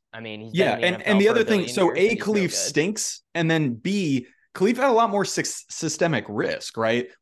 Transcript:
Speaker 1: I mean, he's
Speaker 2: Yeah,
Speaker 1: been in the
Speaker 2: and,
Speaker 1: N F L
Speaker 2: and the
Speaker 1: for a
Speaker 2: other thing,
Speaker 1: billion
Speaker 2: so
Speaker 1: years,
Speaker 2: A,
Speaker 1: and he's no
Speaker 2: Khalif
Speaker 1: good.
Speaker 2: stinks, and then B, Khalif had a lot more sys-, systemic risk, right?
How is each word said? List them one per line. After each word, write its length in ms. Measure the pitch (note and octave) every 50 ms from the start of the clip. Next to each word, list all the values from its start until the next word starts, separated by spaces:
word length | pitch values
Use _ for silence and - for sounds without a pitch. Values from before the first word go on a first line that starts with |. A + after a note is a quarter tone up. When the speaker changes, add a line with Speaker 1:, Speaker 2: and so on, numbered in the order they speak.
| _ _ -
Speaker 1:
I 80 | A2+
mean, 180 | A2+ A2+ G#2+ G#2+
he's 140 | G#2+ A2+ A2
Speaker 2:
Yeah, 220 | E3+ F#3+ C3 G#2+
Speaker 1:
been 0 |
in 60 | -
the 40 | - F3
Speaker 2:
and, 80 | F3+
Speaker 1:
N 60 | F3+
F 60 | - -
L 40 |
Speaker 2:
and 100 | G#3 G3
the 40 | G3+
Speaker 1:
for 20 | G#3+
a 40 |
Speaker 2:
other 120 | A#3 A#3 A3
thing, 160 | A3 A3 G3+
Speaker 1:
billion 160 | E3+ A#2+ -
Speaker 2:
so 100 | - F#3+ E3+
Speaker 1:
years, 100 | - D3
Speaker 2:
A, 40 |
Speaker 1:
and 100 | F#3+ A3
he's 80 | A#3 A3
no 60 | -
Speaker 2:
Khalif 260 | G3 G#3+ G#3 F#3 E3+
Speaker 1:
good. 40 | - -
Speaker 2:
stinks, 640 | - - - D#3 D3+ G3 G#3+ - - - - - - _ -
and 180 | E3+ E3 D#3+
then 220 | E3 D#3+ D#3 C3+ A#2+
B, 540 | A2 - F3 G3 G#3 F#3+ D#3 C#3 C3 B2+ - _ _ _ _ -
Khalif 240 | - F#3 G#3+ A#3+ A#3+
had 120 | C4 C#4
a 40 | A#3+
lot 160 | A3 A#3 A3+
more 140 | G3 G3+ F#3
sys-, 380 | - - - D3+ - - - - -
systemic 540 | - - - D#3+ - - - E3+ D#3 A#2 G2+ -
risk, 480 | G#2 A2 E3 - D#2 - - - - A2+
right? 300 | A2+ A2+ A2+ A#2+ B2 - - _